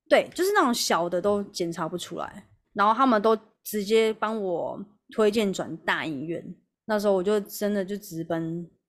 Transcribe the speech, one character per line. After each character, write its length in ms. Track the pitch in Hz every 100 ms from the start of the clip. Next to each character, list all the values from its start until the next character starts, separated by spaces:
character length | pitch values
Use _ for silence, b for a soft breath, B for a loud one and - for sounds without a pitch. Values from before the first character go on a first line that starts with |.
| -
对， 200 | 254 -
就 80 | -
是 80 | 381
那 120 | 415
种 100 | 269
小 340 | 240 - 180 175
的 140 | 180
都 180 | 202 202
检 260 | 196 - 170
查 180 | 165 165
不 80 | 180
出 220 | - 170
来， 260 | - - - _ _
然 120 | 202
后 80 | 202
他 140 | 220 277
们 160 | 214
都 160 | 220 214 _ _
直 220 | - 214
接 280 | 202 220 220
帮 280 | 220 214 220
我 420 | 190 160 131 123 196 _ _
推 180 | - 214
荐 220 | 220 202
转 240 | 185 120 160
大 280 | - 165
医 200 | 139 139
院。 200 | 156 165 - - _ _ -
那 120 | 214
时 80 | 208
候 80 |
我 80 | 190
就 160 | 185 214
真 340 | 202 - 208
的 120 | 208
就 120 | 185 202
直 280 | - 165
奔 440 | 165 165 165 170 165 _